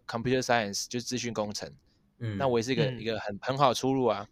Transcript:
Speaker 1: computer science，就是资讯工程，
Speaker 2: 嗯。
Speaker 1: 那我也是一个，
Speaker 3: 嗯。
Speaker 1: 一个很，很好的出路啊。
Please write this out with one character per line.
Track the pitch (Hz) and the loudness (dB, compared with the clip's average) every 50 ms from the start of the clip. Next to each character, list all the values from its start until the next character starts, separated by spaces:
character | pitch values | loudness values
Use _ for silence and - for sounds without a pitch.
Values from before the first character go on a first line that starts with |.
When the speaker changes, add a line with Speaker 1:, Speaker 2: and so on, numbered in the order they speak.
| - - | -8 -8
Speaker 1:
computer | - 117 107 123 131 127 | -6 -4 0 0 0 0
science， | 123 - 120 117 107 101 98 - - - | 2 4 2 2 2 0 -4 -6 -6 -6
就 | - 123 | -6 -8
是 | 117 | -6
资 | - 127 117 | -4 -4 -4
讯 | 117 120 110 | -4 -4 -2
工 | 107 104 104 101 | -2 -4 -4 -4
程， | - - - - - _ _ _ _ _ _ _ _ | -8 -10 -10 -12 -18 _ _ _ _ _ _ _ _
Speaker 2:
嗯。 | 120 110 101 95 | -8 -6 -4 0
Speaker 1:
那 | 139 131 | 2 2
我 | 120 117 | 2 2
也 | 110 | 2
是 | 127 | 2
一 | 131 | 2
个， | 113 - | 2 2
Speaker 3:
嗯。 | - 127 117 | 0 0 -4
Speaker 1:
一 | 107 | -4
个 | 113 110 104 | -6 -4 -4
很， | - 104 104 95 | -6 -8 -8 -6
很 | - 123 135 135 | -4 -4 2 4
好 | 147 127 | 4 4
的 | 110 | 4
出 | - - 131 135 | 4 2 0 2
路 | 135 127 | 2 2
啊。 | 113 101 101 104 - | 2 2 0 -4 -10